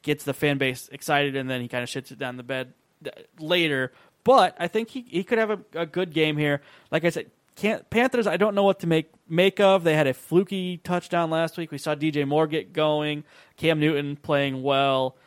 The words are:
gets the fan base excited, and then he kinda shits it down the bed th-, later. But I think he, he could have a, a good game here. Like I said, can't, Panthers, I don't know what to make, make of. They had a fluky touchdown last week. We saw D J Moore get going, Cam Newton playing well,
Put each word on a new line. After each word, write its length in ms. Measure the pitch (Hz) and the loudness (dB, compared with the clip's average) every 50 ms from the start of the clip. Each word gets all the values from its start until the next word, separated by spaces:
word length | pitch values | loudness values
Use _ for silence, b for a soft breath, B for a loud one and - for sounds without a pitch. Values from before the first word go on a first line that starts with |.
gets 220 | _ 147 147 143 - | _ -4 -4 -4 -2
the 100 | 143 131 | -6 -4
fan 240 | - - 147 143 139 | -2 0 0 0 0
base 320 | 135 131 127 127 - - | 0 -2 -2 -4 -10 -18
excited, 440 | - 139 - - 151 143 143 143 135 | -20 -14 -4 -2 0 0 0 0 -2
and 140 | 135 131 131 | -6 -6 -4
then 120 | 131 127 | -6 -6
he 60 | 120 120 | -6 -6
kinda 180 | - 123 120 | -6 -6 -6
shits 260 | 120 - 135 131 - | -6 -8 -10 -10 -12
it 60 | - - | -14 -12
down 180 | 139 127 123 127 | -10 -10 -10 -12
the 60 | 123 | -10
bed 300 | 123 139 131 131 127 131 _ _ _ _ _ - | -8 -8 -8 -8 -10 -14 _ _ _ _ _ -16
th-, 120 | 143 - - - _ _ - | -16 -16 -16 -20 _ _ -14
later. 520 | 156 156 175 180 170 156 143 135 131 123 b b b b b _ _ | -4 0 0 2 2 2 0 0 -2 -4 b b b b b _ _
But 320 | - 262 269 190 175 - - | 6 6 6 6 4 2 -4
I 80 | 175 175 | -6 -2
think 220 | - 214 233 226 | -2 -4 -4 -4
he, 160 | - 269 240 - | -10 -14 -14 -6
he 160 | - 170 196 | -4 -6 -2
could 140 | - 247 226 | 0 0 0
have 120 | 220 208 | 0 0
a, 80 | 214 196 - _ - | -2 -6 -8 _ -8
a 120 | 160 170 | -8 -8
good 280 | 160 - 175 185 175 151 | -6 -4 -6 -6 -4 0
game 220 | 160 156 156 151 147 | 0 0 2 2 0
here. 240 | 151 147 143 143 B B B B B B | 0 0 0 -2 B B B B B B
Like 120 | - 165 160 | -4 0 0
I 40 | 170 | 0
said, 200 | 160 170 - - _ _ _ _ _ | -2 -2 -10 -12 _ _ _ _ _
can't, 320 | - - 208 220 - - _ | -4 -2 -2 -2 -2 -6 _
Panthers, 380 | - 220 247 262 - 240 226 196 | 0 2 2 2 2 0 0 0
I 100 | 160 175 | 0 2
don't 160 | 202 214 208 | 0 0 2
know 100 | 202 202 | 2 2
what 160 | 196 190 - | 2 2 2
to 60 | - 170 | 0 2
make, 220 | 165 160 156 _ _ _ _ _ | 2 2 0 _ _ _ _ _
make 300 | 160 165 185 196 190 - | 0 2 2 2 4 4
of. 240 | 202 190 190 196 165 | 4 6 6 6 4
They 120 | 165 151 | 2 2
had 120 | 156 151 135 | 4 2 2
a 60 | 131 | 0
fluky 640 | - - - 160 175 196 - 196 190 185 180 180 165 | -4 -6 2 2 2 2 2 -4 -6 -4 -6 -6 -8
touchdown 520 | _ - 180 175 - - - 170 170 160 | _ -4 -4 -4 -4 -2 -2 -2 0 0
last 260 | 160 160 165 160 - - | 0 -2 -2 -2 -4 -8
week. 140 | 170 156 | -10 -10
We 60 | - 135 | -10 -8
saw 180 | - 160 151 | -4 -4 -4
D 160 | 147 147 160 | -2 -2 -2
J 140 | 147 151 143 | 0 0 -2
Moore 200 | 139 143 151 160 151 | 0 2 2 2 2
get 260 | 156 160 95 - - | 0 -4 -6 -4 -4
going, 500 | 156 156 156 151 151 151 151 147 147 151 b b b b b b _ | -2 0 0 0 0 -2 -4 -6 -6 -10 b b b b b b _
Cam 220 | - 160 165 156 | 0 0 2 2
Newton 380 | 147 156 156 143 143 143 143 143 | 2 2 2 0 -2 -4 -8 -10
playing 440 | - - 151 143 143 139 135 131 | -4 0 0 0 2 0 -4 -4
well, 540 | 127 139 139 135 139 139 135 131 131 127 - b b | -2 0 2 2 2 2 2 0 0 -2 -6 b b